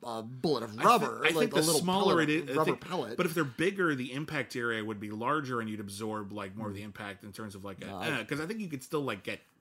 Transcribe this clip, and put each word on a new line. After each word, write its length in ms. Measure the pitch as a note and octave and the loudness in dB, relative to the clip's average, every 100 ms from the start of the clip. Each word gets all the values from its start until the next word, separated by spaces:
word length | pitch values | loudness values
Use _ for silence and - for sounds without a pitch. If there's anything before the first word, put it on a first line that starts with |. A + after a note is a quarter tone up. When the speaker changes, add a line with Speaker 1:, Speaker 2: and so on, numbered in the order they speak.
Speaker 1:
a 200 | B2 A2+ | -6 -6
bullet 400 | A2+ B2+ C3+ B2+ | -6 -2 2 2
of 60 | A2 A2 | 0 4
Speaker 2:
I 60 | |
thi-, 40 | F#3 | 6
Speaker 1:
rubber, 320 | A#3+ C3+ A2+ | 6 4 2
Speaker 2:
I 40 | D3+ | 2
think 80 | D#3+ | 4
Speaker 1:
like, 120 | D3 | 4
a 20 | |
Speaker 2:
the 60 | F#3+ | 4
Speaker 1:
little 200 | D#3 D#3 | 4 4
Speaker 2:
smaller 340 | F3 F#3+ G3 | 4 4 6
Speaker 1:
pellet, 160 | F3 D3+ | 6 6
Speaker 2:
it 200 | D#3 C#3+ | 2 2
is, 60 | C#3 | 2
I 20 | |
Speaker 1:
rubber 60 | D3+ | 2
Speaker 2:
think, 80 | C3 - | 2 -2
Speaker 1:
pellet. 280 | F3+ A2 B2 | -4 -2 0
Speaker 2:
but 100 | F3 | 0
if 80 | |
they're 100 | E3 | 2
bigger, 500 | C#3+ A#2+ F3 G3 E3+ | 0 2 0 2 2
the 180 | C3+ B2 | 2 -2
impact 440 | C3 D#3 D3+ B2+ B2+ | -6 -4 -4 -4 -2
area 280 | A#2+ A2+ | -2 -2
would 140 | G#2+ G#2 | -2 -6
be 120 | G#2 | -6
larger, 480 | G#2+ A#2+ D3+ C3 A#2+ | -4 0 0 0 -2
and 100 | A2 | -2
you'd 80 | G#2+ | -4
absorb, 540 | G2+ G2+ A2 G#2+ G2 | -6 -6 -4 -4 -6
like, 240 | G#2 G2 G2+ | -6 -6 -6
more 100 | A2 | -6
of 80 | |
the 80 | G2 | -6
impact 400 | G#2 G2 G#2 F#2+ | -10 -10 -10 -10
in 80 | G#2 | -14
terms 220 | G2 G#2+ | -10 -10
of, 100 | F#2+ | -10
like, 160 | G2 F#2+ | -12 -10
a, 40 | - | -10
Speaker 1:
No, 100 | F#2+ | -6
I 140 | D#3+ | -4
Speaker 2:
uh, 140 | C3+ | -4
'cause 160 | A2 D3 | -4 -4
I 60 | D#3+ | -4
think 120 | A3+ | -6
you 80 | F#3+ | -6
could 140 | C#3 | -8
still, 200 | - D#3 | -4 -4
like, 200 | C3 G2+ | -2 -4
get 180 | A2+ G2 _ _ | -6 -8 _ _